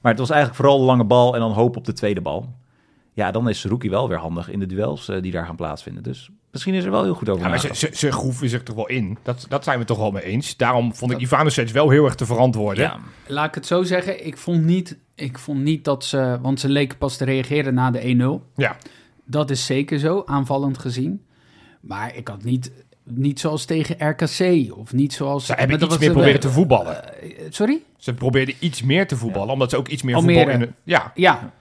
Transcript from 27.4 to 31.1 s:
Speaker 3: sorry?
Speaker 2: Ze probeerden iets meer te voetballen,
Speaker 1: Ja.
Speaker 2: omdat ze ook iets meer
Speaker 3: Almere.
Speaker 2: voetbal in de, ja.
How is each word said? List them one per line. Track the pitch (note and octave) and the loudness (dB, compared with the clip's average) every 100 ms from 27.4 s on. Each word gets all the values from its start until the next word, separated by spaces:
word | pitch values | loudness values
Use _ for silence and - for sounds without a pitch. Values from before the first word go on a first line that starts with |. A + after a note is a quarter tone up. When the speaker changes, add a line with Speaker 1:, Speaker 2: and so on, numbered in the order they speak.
| D#3 | -14
Speaker 3:
sorry? | - G#3+ D#4 - _ | -2 0 0 -4 _
Speaker 2:
Ze | - | -8
probeerden | B2 B2+ B2+ C3 C3 | -2 2 2 0 -2
iets | E3+ C3+ | -4 -2
meer | A#2+ D#3+ G3 | 2 2 2
te | C3 | -2
voetballen, | A#2 G2 G2+ | -2 -4 -2
Speaker 1:
Ja. | |
Speaker 2:
omdat | C3+ B2 | 0 2
ze | A#2+ | 0
ook | C3 | -2
iets | C#3+ | -4
meer | C3 | 0
Speaker 3:
Almere. | B2 E3+ E3+ | 4 6 6
Speaker 2:
voetbal | C#3+ | 6
in | B2+ | 2
de, | A#2 - | -2 -6
ja. | - E3+ - | 0 0 0